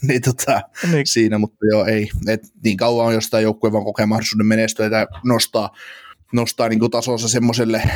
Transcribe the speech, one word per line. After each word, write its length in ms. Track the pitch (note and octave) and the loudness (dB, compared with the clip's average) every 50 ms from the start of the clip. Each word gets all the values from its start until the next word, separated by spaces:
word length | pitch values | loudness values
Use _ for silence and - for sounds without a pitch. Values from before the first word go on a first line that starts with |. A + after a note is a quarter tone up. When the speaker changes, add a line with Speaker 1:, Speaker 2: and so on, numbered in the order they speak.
| - | -2
Speaker 1:
niin 140 | C3+ C3 B2+ | 0 0 0
tota, 400 | B2 C3+ A#2+ - - - C3 - - - - - - F3 | 0 0 -2 0 0 -2 -2 -2 -2 -6 -10 -6 -2 0
Speaker 2:
Niin. 160 | E3+ D3 - | 0 0 0
Speaker 1:
siinä, 300 | - - A#2 A2 G#2+ G#2+ | 0 2 2 2 2 2
mutta 280 | G#2+ G#2 G#2 - _ G#2+ G#2+ | 0 0 -2 -2 _ 0 2
joo, 140 | G#2+ G#2+ G#2 | 2 2 2
ei. 240 | - A2 A2 G#2 G2+ - - - | 2 0 0 -2 -4 -6 -6 -4
Et 140 | G#2 A2 G#2+ - - _ - - | -2 -4 -4 -6 -12 _ -4 -2
niin 140 | A2 G#2 | -2 0
kauan 300 | F#2+ A#2+ A#2+ A#2+ A#2 A#2 | 0 0 0 2 2 2
on 60 | A#2 A2+ | 2 0
jostain 300 | A2 G#2+ - - A2 A2 | 0 0 0 0 2 2
joukkueen 300 | G#2+ G#2+ - - A2 G#2 | 2 0 0 0 0 0
vaan 120 | G#2+ G2+ | 0 -2
kokee 200 | G#2 G2+ - A2 | -2 -2 0 0
mahdollisuuden 420 | G#2+ G#2+ A2 A2 - - A2 G#2+ | 0 0 0 -2 -2 0 0 2
menestyä 380 | A2 A2 A2 A2 A2 - - A2 | 2 2 2 0 0 -2 -2 -2
ja 220 | G#2+ A2 A2 G#2 - - - B2 | 0 0 0 -2 -2 -4 -4 -2
nostaa, 440 | B2 A#2+ A2 - - - A2+ G#2 G2 - - - - - - - - - _ _ _ - | 0 0 0 0 0 -2 -2 -4 -4 -8 -14 -20 -20 -20 -20 -20 -20 -20 _ _ _ -2
nostaa 360 | A#2+ A#2+ A#2 - - A#2+ A2+ | -2 -2 -2 -2 -2 0 0
niinku 200 | A2 A2 A#2 A#2+ | 2 2 2 2
tasonsa 380 | A#2+ A#2 - B2+ B2 A2+ A#2 | 0 -2 -2 -2 -4 -2 -2
semmoselle, 540 | A2+ A#2 B2 A#2+ A#2+ A2+ B2 A#2 A2 A2 G#2+ - - - | -2 0 2 2 2 2 0 0 0 0 0 0 -2 -2